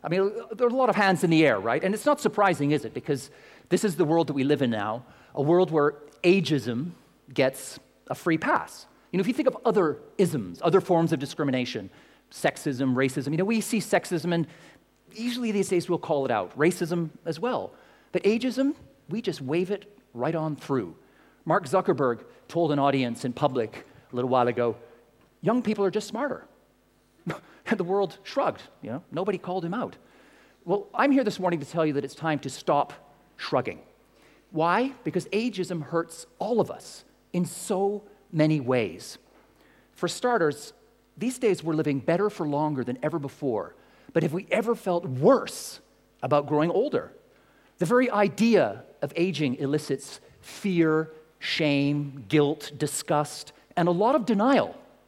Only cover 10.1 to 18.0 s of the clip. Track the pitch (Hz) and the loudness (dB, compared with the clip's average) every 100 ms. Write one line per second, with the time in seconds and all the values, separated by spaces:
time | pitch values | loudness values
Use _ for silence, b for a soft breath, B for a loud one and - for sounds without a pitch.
10.1 | - 185 139 92 85 - 185 170 170 165 | -2 0 0 -8 -4 2 2 4 2 2
11.1 | 156 135 - 147 127 123 110 95 b b | 0 -4 -4 -2 -2 -4 -8 -12 b b
12.1 | b b - 151 - 151 127 135 123 135 | b b -4 -4 -2 -6 -2 0 2 0
13.1 | 135 139 160 190 226 208 226 - - - | -2 -4 -2 0 0 0 -4 0 0 0
14.1 | 175 165 170 165 B B B _ _ _ | -4 0 -2 -2 B B B _ _ _
15.1 | 220 240 240 233 202 185 180 165 170 - | -8 -8 -4 -2 0 0 0 0 -4 0
16.1 | 147 131 110 92 123 160 180 170 175 160 | -2 0 -2 -2 2 2 2 -2 -2 -4
17.1 | - 170 156 240 185 92 b b b | -8 -8 -4 -4 -4 -6 b b b